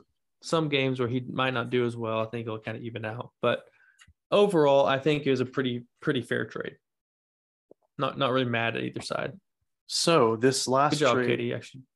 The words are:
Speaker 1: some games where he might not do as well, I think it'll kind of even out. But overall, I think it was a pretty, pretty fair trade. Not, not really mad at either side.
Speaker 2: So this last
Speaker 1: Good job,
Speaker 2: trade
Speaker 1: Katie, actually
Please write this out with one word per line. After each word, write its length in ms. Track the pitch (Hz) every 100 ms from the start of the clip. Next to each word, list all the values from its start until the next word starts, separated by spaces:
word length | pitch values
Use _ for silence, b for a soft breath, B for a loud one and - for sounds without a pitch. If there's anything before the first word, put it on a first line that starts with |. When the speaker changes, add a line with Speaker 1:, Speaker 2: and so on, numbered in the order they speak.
| - _ _ _
Speaker 1:
some 260 | - 165 156
games 320 | 143 135 127
where 100 | 120
he 120 | 127
might 320 | 127 120 131
not 160 | 127 120
do 160 | 123 120
as 100 | 117
well, 240 | 113 110
I 60 | 110
think 220 | 120 117
it'll 120 | 110
kind 160 | 113 113
of 60 |
even 220 | 120 117 110
out. 260 | 117 117 _
But 220 | 123 - - b b b b _ _
overall, 540 | 190 208 170 147 139 139
I 140 | 135
think 260 | 156 147 147
it 60 |
was 80 | 127
a 40 | 131
pretty, 400 | 143 127 120 120 _
pretty 200 | - 131
fair 240 | 117 120 113
trade. 320 | - - - _ _ _ _ _ _ _ _ _ _ _ -
Not, 200 | 135 131
not 140 | 139
really 140 | 127 123
mad 300 | 117 117 127
at 60 |
either 180 | 127 -
side. 320 | - - - - _ _ _ _ -
Speaker 2:
So 480 | - - 165 117 113
this 320 | 131 131 -
last 240 | 131 147
Speaker 1:
Good 60 | 147
job, 140 | 139 120
Speaker 2:
trade 120 | 123
Speaker 1:
Katie, 260 | 123 120
actually 280 | 120 - 135 131